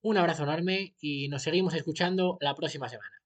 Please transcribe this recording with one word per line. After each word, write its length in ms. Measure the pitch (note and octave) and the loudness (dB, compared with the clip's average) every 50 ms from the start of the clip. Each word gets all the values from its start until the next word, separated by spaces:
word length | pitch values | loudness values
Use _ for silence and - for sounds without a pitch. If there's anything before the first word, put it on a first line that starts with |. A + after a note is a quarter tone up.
Un 160 | - G#3+ A3 | 2 4 4
abrazo 280 | G3 F3 E3 D#3+ D3 D3 | 6 4 4 2 2 0
enorme 500 | C#3+ D3+ E3 F3 F#3 F#3 F#3+ G3 F#3+ _ _ | 0 0 0 2 0 0 0 -2 -4 _ _
y 260 | - D3 C#3+ C#3 C#3 C#3 | -6 -4 -2 -2 -2 -4
nos 140 | C#3+ C3+ | -4 -4
seguimos 320 | - D#3+ D#3+ F3+ F#3+ F3 D#3 | -2 0 2 2 2 2 0
escuchando 640 | E3 C#3+ D#3+ D#3 - F3+ F3+ F#3 F#3 F#3 F3+ F3+ - | -2 -2 -4 0 0 0 2 2 2 2 0 0 0
la 140 | C#3+ C#3+ C#3+ | -2 -4 -2
próxima 340 | - - D3+ - C#3+ B2+ A#2 | -2 -4 -6 -4 -6 -8 -8
semana. 320 | B2 A2 - - - - _ | -10 -12 -14 -16 -20 -20 _